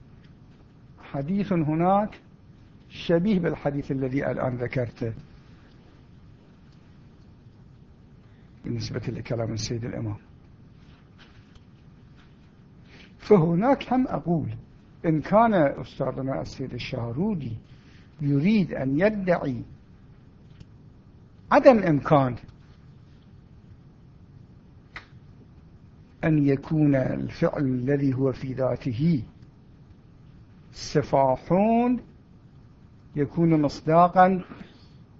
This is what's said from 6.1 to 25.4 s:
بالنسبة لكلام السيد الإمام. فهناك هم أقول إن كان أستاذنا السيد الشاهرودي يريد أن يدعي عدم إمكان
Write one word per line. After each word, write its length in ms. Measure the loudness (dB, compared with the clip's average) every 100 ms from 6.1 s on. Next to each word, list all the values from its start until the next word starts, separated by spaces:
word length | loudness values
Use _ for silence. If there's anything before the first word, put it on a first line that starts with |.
| -20 -20 -20 -20 -20 -20 -20 -20 -20 -20 -20 -20 -20 -20 -20 -20 -20 -20 -20 -20 -20 -20 -20 -20 -14
بالنسبة 380 | -10 -8 -8 -8 -8
لكلام 460 | -8 -8 -6 -6
السيد 320 | -6 -6 -8 -8
الإمام. 320 | -8 -8 -10 -16 -20 -20 -20 -20 -20 -20 -20 -20 -20 -20 -20 -20 -20 -20 -20 -20 -20 -20 -20 -20 -20 -20 -20 -20 -20 -20 -20 -20 -18
فهناك 760 | 4 4 6 2 2 0 0
هم 140 | -2 -2
أقول 420 | -4 -2 -2 -4 -8 -14 -20 -20 -6 -2
إن 160 | 0
كان 320 | 2 4 4
أستاذنا 880 | 4 2 0 -10 -6 -6 -4 -6 -6
السيد 320 | -8 -10 -10
الشاهرودي 840 | -10 -8 -6 -6 -4 -4 -4 -6 -10 -14 -20 -20 -20 -20 -6
يريد 500 | 0 2 2 2 0
أن 260 | -2 -2 2
يدعي 640 | 2 0 0 0 -2 -6 -10 -18 -20 -20 -20 -20 -20 -20 -20 -20 -20 -20 -20 -20 -20 -20 -20 -20 2
عدم 320 | 6 8 8
إمكان 520 | 4 0 4 4 4 -4 -12 -20 -20 -20 -20 -20 -20 -20 -20 -20 -20 -20 -20 -20 -20 -20 -20 -20 -20 -20 -20 -20 -20 -20 -20 -20 -20 -20 -20 -20